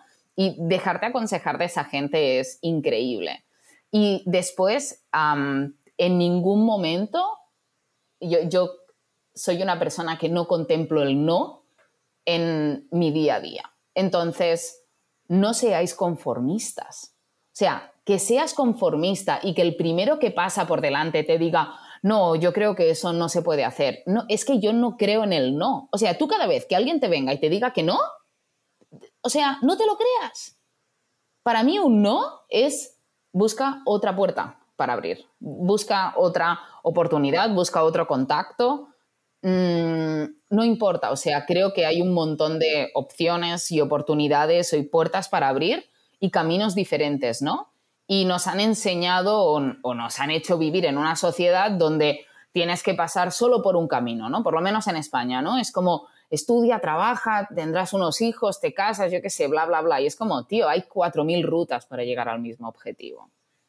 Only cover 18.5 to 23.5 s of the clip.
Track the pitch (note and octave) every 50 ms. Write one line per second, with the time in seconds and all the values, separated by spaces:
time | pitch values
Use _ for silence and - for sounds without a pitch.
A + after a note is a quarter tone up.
18.5 | - - C4+ A#3+ A3 - G3 E3 D#3 D3 E3 F#3+ G3 F3 - - D3 - - G3
19.5 | D#3+ F#3 F3 E3+ E3 - E3+ E3 E3 F3 G3 C4 D#4 D4+ C4+ G#3+ - F3 F3 F#3+
20.5 | - G#3 F3 D#3+ E3+ C#3 D3+ C#3+ C#3 C#3+ D#3 E3 D#3 D#3 D3+ E3+ D#3+ D#3+ E3 E3+
21.5 | E3 E3 D3 - - - - - - - - F#3+ A3 G#3+ F#3 E3+ E3 D#3+ E3+ F3+
22.5 | E3+ G#3+ G#3 G#3+ G3 F#3 E3+ D#3+ D#3+ D#3+ - F3+ E3+ E3+ E3+ E3 - E3+ E3 F3